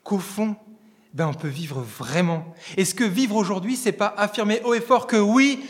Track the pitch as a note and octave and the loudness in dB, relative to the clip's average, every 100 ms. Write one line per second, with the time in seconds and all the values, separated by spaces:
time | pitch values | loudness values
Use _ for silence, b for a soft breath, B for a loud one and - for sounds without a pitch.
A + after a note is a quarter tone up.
0 | - G3 F3 - G#3+ G#3 - - b b | -4 -4 -4 -4 -4 -4 -12 -20 b b
1 | b C#3 D#3+ C#3 D3+ C#3 D#3+ C3+ A#2+ - | b -4 -2 -2 -6 -6 -6 -6 -8 -10
2 | C3 D#3 F3 E3 D#3+ B B - F#3+ - | -4 0 0 0 -6 B B -2 0 2
3 | A3+ F#3 C4 G#3+ F#3+ F#3+ F#3+ B3+ G#3+ - | 0 2 0 2 0 -2 -2 -2 -2 0
4 | G#3 - G#3 A3+ G#3 A3 B3 A#3 A#3 B3 | -2 0 -2 0 0 0 0 0 4 2
5 | - A3 G3+ A#3+ C#4 C4+ | 4 4 6 6 4 2